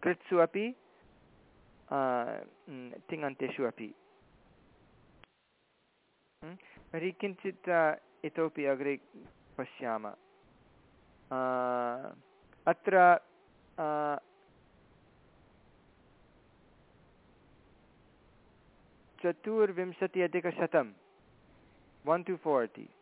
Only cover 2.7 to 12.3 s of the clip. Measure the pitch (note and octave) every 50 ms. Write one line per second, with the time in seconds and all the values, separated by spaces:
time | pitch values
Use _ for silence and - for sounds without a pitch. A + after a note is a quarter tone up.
2.7 | D3+ C3 B2 B2 B2 - - - - D#3 D3+ C#3 C3+ - C3+ C3 - - C3+ A#2
3.7 | A2 - A#2 G#2 - _ - - - - - - - - - - - - - -
4.7 | - - - - - - - - - - - _ _ _ _ _ _ _ _ _
5.7 | _ _ _ _ _ _ _ _ _ _ _ _ _ _ - D#3 F3 F#3+ - -
6.7 | - - - - - E3 D#3+ F#3 F3+ - - G3+ F#3+ F#3 - G3 F3+ - - -
7.7 | F3 E3+ E3 D#3 D#3 - - - - - - D#3 - - E3 D#3+ D3+ - D3 C#3
8.7 | C#3 C3 C3+ C#3 C#3+ C3+ - - - G#2+ - - - - - - - - C3 B2
9.7 | - - C3+ A#2+ A2+ A2 G#2+ G#2 G2+ - - - - - _ - - - - -
10.7 | - - - - - - - - - - - - C3+ C3 B2+ B2+ B2+ B2+ B2 B2
11.7 | B2 B2 A#2+ A#2+ A#2+ B2+ C3+ - - - - -